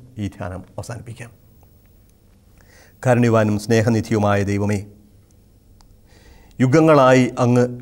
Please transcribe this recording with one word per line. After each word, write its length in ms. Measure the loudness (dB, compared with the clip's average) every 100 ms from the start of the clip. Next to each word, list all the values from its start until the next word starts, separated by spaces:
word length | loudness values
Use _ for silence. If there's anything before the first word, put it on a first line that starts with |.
| -20 -12
ഈ 20 | -10 -10
ധ്യാനം 260 | -12 -12 -16 -16
അവസാനിപ്പിക്കാം. 540 | -14 -14 -16 -20 -20 _ _ _ _ _ _ _ _ _ _ _ _ _ _ -20 _ -6
കാരുണ്യവാനും 520 | -2 0 2 2 0 -2
സ്നേഹനിധിയുമായ 760 | -2 -2 0 -2 -2 -2 0 -2 -2
ദൈവമേ, 280 | -4 -4 -6 -8 -20 _ _ _ _ _ _ _ _ _ _ _ _ _ -20 -14 -4
യുഗങ്ങളായി 600 | 0 4 4 4 6 4 2 0
അങ്ങ് 200 | 0 2 0 -4